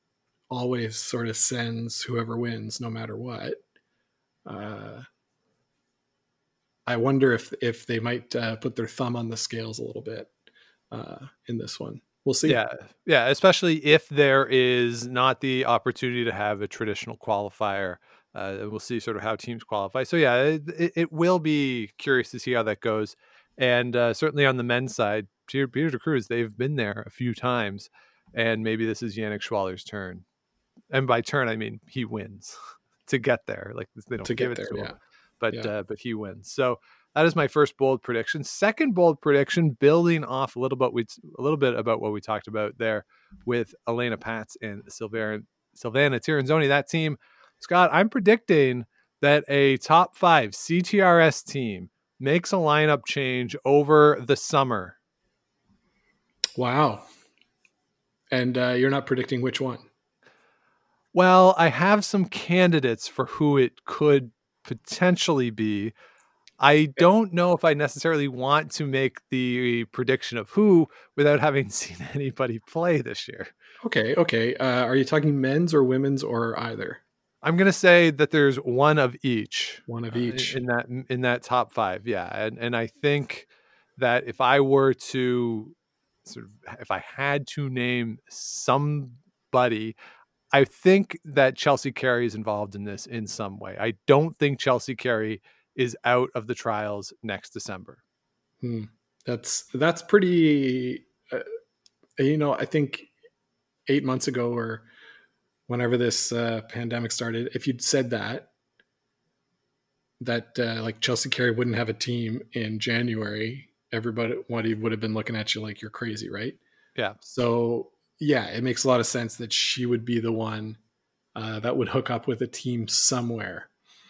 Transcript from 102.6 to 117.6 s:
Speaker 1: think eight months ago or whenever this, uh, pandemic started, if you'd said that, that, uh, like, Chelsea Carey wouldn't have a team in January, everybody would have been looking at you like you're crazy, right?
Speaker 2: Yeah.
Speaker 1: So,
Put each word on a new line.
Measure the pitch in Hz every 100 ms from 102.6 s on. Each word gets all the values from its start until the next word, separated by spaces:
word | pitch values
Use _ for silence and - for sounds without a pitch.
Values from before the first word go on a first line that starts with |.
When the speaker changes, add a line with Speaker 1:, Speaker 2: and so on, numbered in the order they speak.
| 127
Speaker 1:
think | 156 143 - - _ - _ _ _ _ _ -
eight | 143
months | 135 127 -
ago | 123 120
or | 120 113 110 - _ - - _ _ _ _ -
whenever | 120 120 120
this, | 120 - -
uh, | 117 117 113 110
pandemic | 120 120 120 117
started, | - 117 113 123
if | 120 -
you'd | 120
said | - 143 123
that, | 117 104 127 - _ _ _ _ _ _ _ _ _ _ _ _ _ _ _ _ -
that, | 123 117 - -
uh, | 117 113
like, | 113 110
Chelsea | - 120 135
Carey | 127 123
wouldn't | 113 123 113
have | 113
a |
team | 110 - 120 113 117 -
in | 123 110 110
January, | 120 117 123 110 104 107 110 135 - _ _
everybody | 117 117 110 113 120 - 117 110
would | 107 110
have | 110
been | 110
looking | 110 107 110
at | 107
you | 110
like | 107 104
you're | 110
crazy, | - 120 107 101
right? | 101 120 - _ _ _ -
Speaker 2:
Yeah. | 104 107
Speaker 1:
So, | - - 120 117